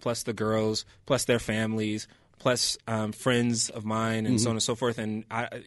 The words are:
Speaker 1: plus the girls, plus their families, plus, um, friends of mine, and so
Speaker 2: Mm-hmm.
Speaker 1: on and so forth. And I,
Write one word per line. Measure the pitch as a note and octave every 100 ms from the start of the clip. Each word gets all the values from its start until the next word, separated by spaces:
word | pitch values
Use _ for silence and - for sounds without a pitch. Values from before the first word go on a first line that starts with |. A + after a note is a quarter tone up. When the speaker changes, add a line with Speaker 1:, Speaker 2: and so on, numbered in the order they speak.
Speaker 1:
plus | B2 A#2
the | -
girls, | G#2 A2 A2 A2 G#2+ - - -
plus | B2 -
their | A#2
families, | - G#2+ A2 A2 G#2+ G#2+ - - _ _
plus, | C3 A#2+ - - -
um, | A2 G#2+
friends | - C3 A#2+ A#2+ A2+ -
of | A#2 G#2+
mine, | A2 A2+ A2+ A2
and | A#2
so | A#2
Speaker 2:
Mm-hmm. |
Speaker 1:
on | A2+
and |
so | A#2
forth. | A2+ B2 A#2
And | G#2+ G#2+ -
I, | A2+ A#2+ A#2+